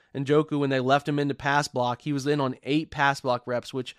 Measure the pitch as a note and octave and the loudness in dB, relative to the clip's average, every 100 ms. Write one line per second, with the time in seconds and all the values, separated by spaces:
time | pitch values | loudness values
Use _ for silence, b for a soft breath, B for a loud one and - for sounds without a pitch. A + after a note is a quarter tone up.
0 | b C3 C#3 D3 D3+ D3 C#3+ C3 B2+ C#3 | b -6 2 2 2 0 0 0 4 2
1 | D#3 D3 C#3+ C3 C#3+ C#3+ D3 B2+ A#2+ A#2+ | 2 -2 -2 -2 0 0 0 -2 -2 -2
2 | D3+ C#3+ C3+ D3 C3 C3 B2+ D3+ D#3+ D3+ | -4 -2 0 0 -2 -4 -2 -2 -2 0
3 | C#3 C3+ C3 A#2+ - A#2+ - C3+ A#2+ | 2 2 -2 -2 -2 -6 -6 -8 -10